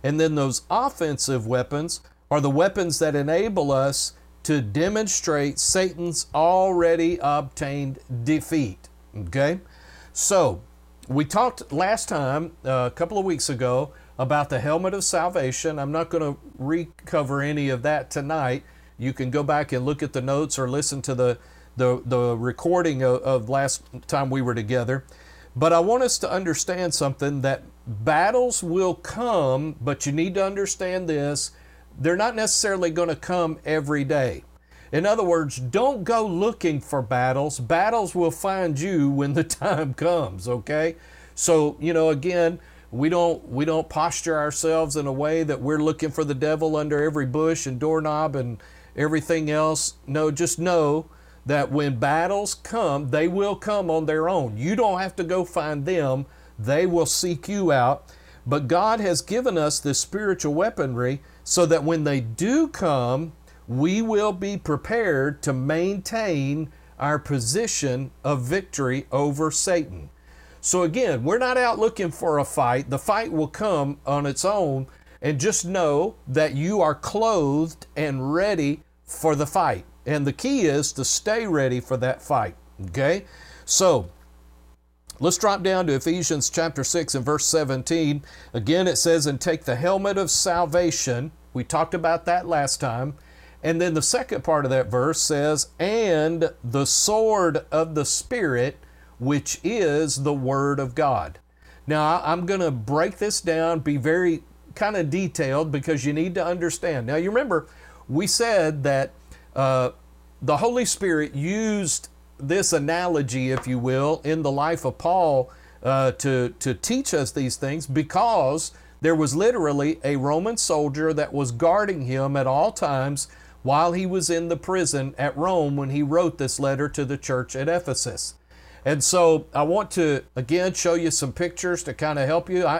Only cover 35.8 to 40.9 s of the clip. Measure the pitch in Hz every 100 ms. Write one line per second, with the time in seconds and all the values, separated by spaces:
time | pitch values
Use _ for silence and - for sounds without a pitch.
35.8 | 254 269 185 233 220 170 208 214 175 147
36.8 | - 139 107 127 127 131 147 - 120 165
37.8 | 202 233 190 180 170 160 196 190 175 139
38.8 | 175 165 143 139 143 143 160 - 175 151
39.8 | 151 127 160 175 117 92 104 123 101 151
40.8 | 160